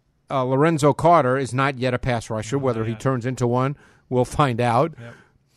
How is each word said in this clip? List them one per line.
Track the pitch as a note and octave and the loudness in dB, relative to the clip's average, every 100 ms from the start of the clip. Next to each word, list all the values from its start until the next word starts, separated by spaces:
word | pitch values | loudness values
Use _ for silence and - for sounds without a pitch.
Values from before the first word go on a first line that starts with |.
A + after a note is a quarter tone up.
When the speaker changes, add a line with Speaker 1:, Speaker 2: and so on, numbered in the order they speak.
| _ _ - | _ _ -8
Speaker 1:
uh, | C#3 | -4
Lorenzo | B2+ C3 D#3+ D#3+ D3 | 0 2 2 4 2
Carter | C3+ D#3+ E3+ B2+ C3 | 4 4 6 4 0
is | C3+ | -2
not | B2 C3+ C3 | -2 -2 -2
yet | B2+ | -4
a | B2 | -2
pass | C3+ A#2+ - | -2 -4 -4
rusher. | A2 A2 C3+ | -8 -4 -2
Speaker 2:
No, | |
Speaker 1:
Whether | C3+ A2+ | -2 -2
he | A2+ | -4
Speaker 2:
not | A2+ | -2
yet. | |
Speaker 1:
turns | C3+ C3 A#2 | -2 -2 -4
into | B2 B2 | -2 0
one, | B2 C3 C#3+ _ _ - | 0 -2 -4 _ _ -4
we'll | B2 B2 | -2 -2
find | - C#3+ A#2 | 0 0 0
out. | A#2+ A#2 E3 C#3+ | 0 2 0 -4
Speaker 2:
Yep. | A#2 - _ _ _ | -20 -20 _ _ _